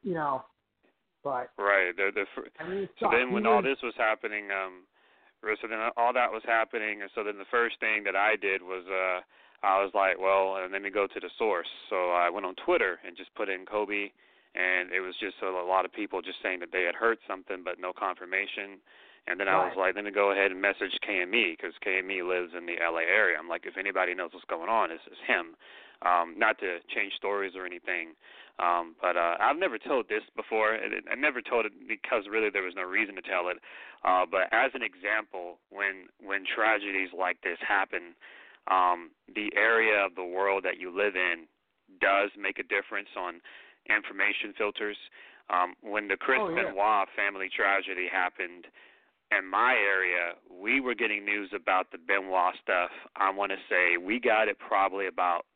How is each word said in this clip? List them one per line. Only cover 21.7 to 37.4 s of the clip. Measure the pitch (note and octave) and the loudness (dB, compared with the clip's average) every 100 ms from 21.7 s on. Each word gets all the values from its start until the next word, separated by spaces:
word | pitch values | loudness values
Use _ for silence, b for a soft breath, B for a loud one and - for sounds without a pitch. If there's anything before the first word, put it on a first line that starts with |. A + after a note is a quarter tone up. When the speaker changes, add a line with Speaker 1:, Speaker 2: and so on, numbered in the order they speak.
| - | -6
Speaker 2:
K | G#2 F#2 | -2 -2
M | F#2+ | -2
E | F#2+ | -4
lives | F2+ F2+ F2+ | -2 -2 -2
in | F2 E2+ | -8 -8
the | E2+ | -2
L | E2+ E2 | -2 0
A | |
area. | E2 G2+ G2 D#2 | 2 4 4 0
I'm | E2+ | -4
like, | E2+ F#2 | -8 -8
"If | F2 | -8
anybody | G2 F#2 F2+ F2+ | -4 0 -2 -2
knows | E2+ | -8
what's | F2 - | -10 -8
going | E2+ F2+ | -6 0
on, | A2+ F#2+ | 0 0
it's, | E2 - | -4 -14
it's | - | -14
him." | - F2+ E2+ E2 B B B B | -2 -2 -2 -14 B B B B
Um, | F2 F2 E2+ E2+ | 2 4 2 0
not | A2+ G#2+ | 0 2
to | G2+ F2 - A#2 | -4 -6 -6 -4
change | G2 - | -4 -4
stories | G2+ G2+ G2 F#2 | -4 -2 -4 -6
or | F2+ | -12
anything, | F2 - F2+ E2 D#2+ B B B - | -10 -6 -6 -6 -14 B B B -2
um, | F2+ F2 E2 E2 | 2 2 0 -2
but, | F2+ F2 | 0 2
uh, | E2+ E2+ | 2 2
I've | A2 D3+ | 2 2
never | F#3 A2 | -2 -4
told | - C#3 G#2+ | -2 -2 0
this | G#2+ - - | -4 -4 -12
before. | - A2+ G#2+ | -2 2 2
And | A2 G#2+ G2+ F2+ | 2 -2 -6 -6
I | A#2 | -2
never | D3+ B2 | -2 -2
told | - A#2+ G#2+ | -2 0 0
it | G2+ G2+ | -6 -10
because | A2 - A#2+ G2+ | -10 -2 -2 0
really | G#2+ G#2+ | 0 0
there | G2 | 0
was | F#2 | -4
no | F#2 | -6
reason | F2+ G2 G2+ F#2+ | -4 -2 -2 -6
to | |
tell | F2+ F#2 F2 | -4 -2 -2
it. | F2+ B B B B - | -6 B B B B 2
Uh, | F#2 F2+ | 4 4
but | F#2+ F2+ | 2 2
as | A2 C3 C3 | 2 2 0
an | |
example, | A2 F2+ G2 A2 G#2+ F#2 F2 E2+ _ | -8 -6 -2 -2 -2 -10 -12 -14 _
when, | G2 G2 F#2+ F2+ _ | -4 -4 -4 -14 _
when | G2+ G2 F#2 | -6 -6 -4
tragedies | - A2 G#2+ G2+ F#2+ F#2 | 0 2 2 0 -4 -4
like | F2 F2+ F2+ | -2 -2 -2